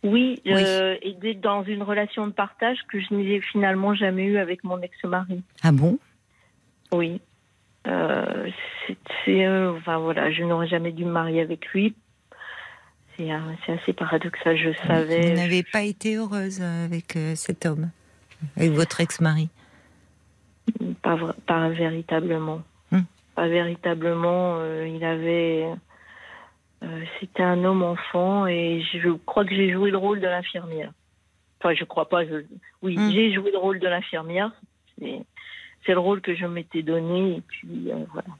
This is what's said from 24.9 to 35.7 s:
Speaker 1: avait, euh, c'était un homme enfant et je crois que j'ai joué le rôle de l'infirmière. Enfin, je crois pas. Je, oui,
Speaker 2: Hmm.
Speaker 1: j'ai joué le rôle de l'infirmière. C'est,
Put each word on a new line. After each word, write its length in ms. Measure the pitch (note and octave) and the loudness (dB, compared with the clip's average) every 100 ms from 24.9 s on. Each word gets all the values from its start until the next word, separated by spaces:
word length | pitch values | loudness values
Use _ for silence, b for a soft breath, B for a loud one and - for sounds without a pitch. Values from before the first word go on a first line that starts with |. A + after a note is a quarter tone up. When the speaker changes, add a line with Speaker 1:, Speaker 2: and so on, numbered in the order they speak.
| D#3+ | -4
Speaker 1:
avait, 640 | E3 D#3+ E3 E3+ E3 D#3+ D#3+ E3+ _ B B B B B B B _ _ | -2 -2 0 2 2 0 -2 -6 _ B B B B B B B _ _
euh, 200 | E3+ E3 E3 - | -12 -10 -10 -12
c'était 240 | F#3+ - | -10 0
un 200 | F3+ F3+ F3+ | 2 4 4
homme 180 | F#3+ | 4
enfant 640 | F3 F3 - F3+ F3+ G3+ F#3+ | 2 -2 -2 0 2 2 2
et 340 | E3+ E3+ E3 D#3+ | 2 0 0 -2
je 160 | F3 F3 E3 - | 0 0 0 0
crois 180 | - G3+ | 2 2
que 80 | |
j'ai 180 | G3 F#3+ | 4 2
joué 200 | F3+ G3+ | 4 2
le 60 | G3 | 2
rôle 220 | G3 G#3 | 2 2
de 60 | F#3+ | 0
l'infirmière. 640 | F3+ F3+ F3+ E3+ D#3+ D3 - _ _ _ _ _ _ | 0 -4 -8 -8 -8 -8 -12 _ _ _ _ _ _
Enfin, 160 | F3 D#3+ | 0 0
je 80 | |
crois 240 | E3 - - | -2 -4 0
pas. 160 | F3 D#3+ | 0 0
Je, 180 | D#3 D3 - B B | -4 -8 -20 B B
oui, 160 | F#3+ F3 | -2 2
Speaker 2:
Hmm. 140 | G#3 | 4
Speaker 1:
j'ai 220 | G3+ A3+ | 6 4
joué 180 | G3 G3+ | 4 0
le 60 | G3 | 0
rôle 220 | F#3+ F#3+ | 0 0
de 80 | F#3 | 0
l'infirmière. 640 | F3 F3+ E3 D#3+ F3+ G#3+ A3 - _ _ - | 0 -2 -8 -4 -2 -2 -6 -20 _ _ -14
C'est, 220 | D3 - - - B B B | -12 -10 -14 -20 B B B